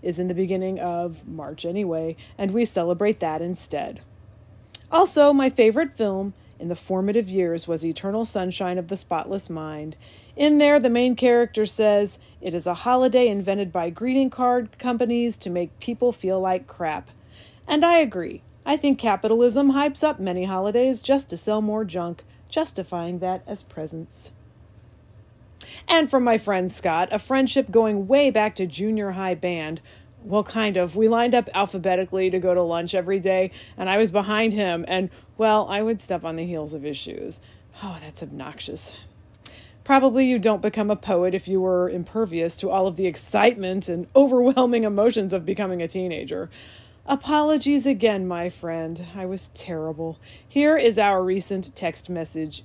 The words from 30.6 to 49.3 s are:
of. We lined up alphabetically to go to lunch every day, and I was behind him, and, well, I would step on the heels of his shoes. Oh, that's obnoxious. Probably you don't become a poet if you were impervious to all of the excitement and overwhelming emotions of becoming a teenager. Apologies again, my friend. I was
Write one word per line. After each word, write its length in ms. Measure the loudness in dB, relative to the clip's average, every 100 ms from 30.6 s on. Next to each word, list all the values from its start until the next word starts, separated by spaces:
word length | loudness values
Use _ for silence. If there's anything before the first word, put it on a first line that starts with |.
| 0 0
of. 220 | -2 2
We 100 | 2
lined 260 | 4 4
up 160 | 2 2
alphabetically 760 | 0 0 -2 0 0 0 -2 0
to 100 | 0
go 140 | 2
to 80 | 2
lunch 320 | 2 -2 -2
every 280 | -2 -2 0
day, 300 | 2 0 0 -6 -18 -6
and 120 | 0
I 80 | 2
was 140 | 2
behind 400 | 0 0 0 0
him, 320 | 0 -2 -2 -2
and, 240 | -4 -4 -8 -14 0
well, 280 | 2 2 2
I 120 | -2
would 200 | -2 -4
step 240 | -4 -6 -6
on 100 | -8
the 100 | -6
heels 280 | -6 -8
of 100 | -8
his 140 | -8 -10
shoes. 420 | -10 -12 -12 -14 -20 -20 -20 -16
Oh, 160 | -14 -14
that's 200 | -16 -14
obnoxious. 720 | -14 -14 -14 -14 -12 -10 -10 -14 -20 -20 -20 _ -14 -14 -20 -10 4
Probably 400 | 6 6 4 2
you 120 | 2
don't 240 | 2 2
become 300 | 0 -2 0
a 60 | -2
poet 360 | 0 2 2
if 140 | 0 -2
you 140 | 0
were 280 | 2 2 0
impervious 680 | -2 -4 -4 -2 -2 -2 -2
to 120 | -2
all 160 | 2 0
of 120 | 0
the 100 | -2
excitement 800 | -2 -2 4 4 2 -2 -4 -4
and 200 | -6 2
overwhelming 720 | 6 6 6 4 4 2 2
emotions 480 | 0 2 2 2 -2
of 140 | -4 -4
becoming 360 | -4 -4 -4
a 60 | -6
teenager. 640 | -6 -6 -6 -8 -8 -10 -14 -20 -20 -20 _ -4
Apologies 800 | -4 0 2 2 2 2 2 2
again, 420 | 2 2 0 -2
my 220 | -4 -6
friend. 580 | -6 -8 -6 -6 -10 -12 -10
I 100 |
was 220 | -8